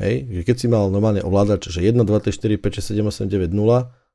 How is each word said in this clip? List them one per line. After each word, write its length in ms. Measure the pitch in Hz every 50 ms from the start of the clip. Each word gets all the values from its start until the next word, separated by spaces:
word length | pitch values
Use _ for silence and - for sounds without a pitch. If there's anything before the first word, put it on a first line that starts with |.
| 95
hej? 240 | 95 113 135 135
Že 140 | 123 98 87 85
keď 120 | - 120 120
si 80 | -
mal 240 | 117 117 110 101 95
normálne 320 | 95 101 104 110 104 98 85
ovládač, 480 | 87 95 98 101 104 104 95 - -
že 80 | 80 82
jedna, 240 | 87 107 120 120 113
dva, 160 | 98 107 104
tri, 160 | - 107 98
štyri, 240 | - - 110 107 101
päť, 240 | - 104 - 104 98
šesť, 40 | -
sedem, 160 | 104 104 104
osem, 240 | 104 - - - 98
deväť, 240 | 101 98 90 82 92
nula, 400 | 104 104 113 120 123 123 120 - _ _ _ _